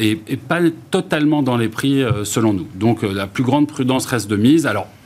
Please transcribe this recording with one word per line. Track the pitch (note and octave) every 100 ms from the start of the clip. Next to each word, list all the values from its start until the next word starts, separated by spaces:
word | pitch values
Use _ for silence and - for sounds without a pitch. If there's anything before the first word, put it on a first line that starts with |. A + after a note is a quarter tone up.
est, | A2 G#2+ -
est | C3+
pas | - E3+ E3+ E3 -
totalement | F#3+ F3+ D#3 D3+ D3+
dans | C3 A#2+
les | A2+
prix, | - C#3 C#3
euh, | B2+ G#2
selon | G2+ - A2+
nous. | G2 D#2 F#2
Donc, | A2 A2
euh, | G#2+
la | G2 F#2+
plus | -
grande | B2 C#3+ D3
prudence | - B2+ C3 A#2+
reste | B2 G2+
de | G#2
mise. | A#2 E3 C#3+
Alors, | G#2 F2+ -